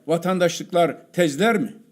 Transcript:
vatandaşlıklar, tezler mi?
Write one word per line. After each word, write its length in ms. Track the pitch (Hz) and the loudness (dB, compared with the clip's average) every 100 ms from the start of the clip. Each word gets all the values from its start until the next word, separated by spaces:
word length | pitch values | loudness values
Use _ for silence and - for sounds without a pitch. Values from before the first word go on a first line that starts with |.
| - | -4
vatandaşlıklar, 1080 | 165 175 185 175 - - 175 160 - - | -2 -2 0 0 0 -4 0 0 0 -8
tezler 460 | - 170 139 226 214 | 0 0 2 0 0
mi? 160 | 117 - _ | -4 -8 _